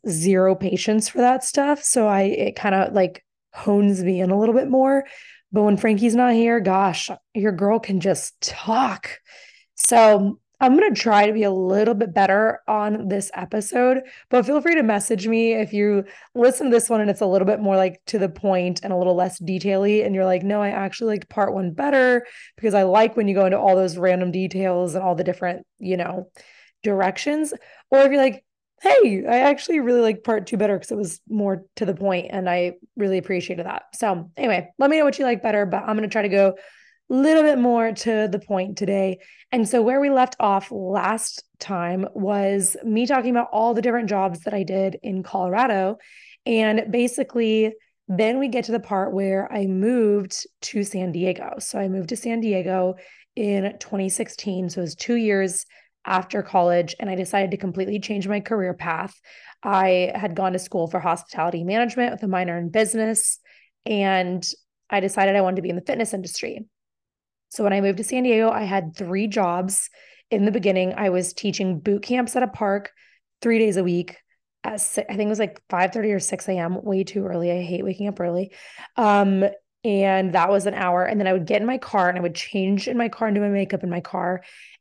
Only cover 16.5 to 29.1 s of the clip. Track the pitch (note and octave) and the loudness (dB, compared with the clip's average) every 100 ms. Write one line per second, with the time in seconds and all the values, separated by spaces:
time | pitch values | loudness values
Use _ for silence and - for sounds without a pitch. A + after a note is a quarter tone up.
16.5 | - C#4 A#3 - A3+ G#3 G3 G3+ F#3+ F#3 | 4 2 2 2 2 0 0 2 2 2
17.5 | G#3 G3+ F#3+ F#3+ F3+ - G#3+ F#3 D#3+ G3+ | 0 2 2 2 -2 -6 -2 -2 -2 0
18.5 | F#3 F3+ F3 G3+ F3+ F3+ F3 F3+ - E3+ | 0 0 -4 -4 0 2 2 0 -4 -6
19.5 | F#3 G3+ F#3+ G3+ G#3+ G#3 F#3+ F#3 F#3 G3 | -4 0 0 2 2 2 0 2 0 0
20.5 | G#3 G3+ G3+ G3 - A3+ G#3 - - G3 | -2 -2 -2 -6 -4 -4 -4 -6 -2 -2
21.5 | G3 F3+ D#3+ C#4+ C#4 B3+ B3 A#3+ - - | -2 -4 -4 0 4 4 2 -2 -14 -20
22.5 | - A3 G3 F#3+ G3+ A3 A3+ G3+ F#3+ F#3+ | -6 0 2 4 4 4 2 0 2 2
23.5 | G3 G3+ F#3+ F#3 F3 F#3 F3+ F3+ F3+ F#3 | 4 4 4 2 0 0 2 0 -2 -4
24.5 | F#3+ F#3+ F3+ F3+ E3 F#3 E3+ F3 F3 F3+ | -2 -2 0 -2 -2 -2 0 -2 -2 -4
25.5 | F3+ - - F#3 F3+ F3 F#3 F#3 - - | -6 -12 -12 -4 -4 -4 -8 -12 -16 -20
26.5 | - _ _ G#3+ G3 F#3+ F#3+ D4 D4+ D4+ | -20 _ _ -2 0 0 -2 -2 -2 -2
27.5 | - - - _ C4+ C#4 C#4+ C4+ G3 _ | -8 -14 -20 _ 6 6 6 2 0 _
28.5 | _ _ _ F#4+ C5+ D#4+ | _ _ _ 4 6 6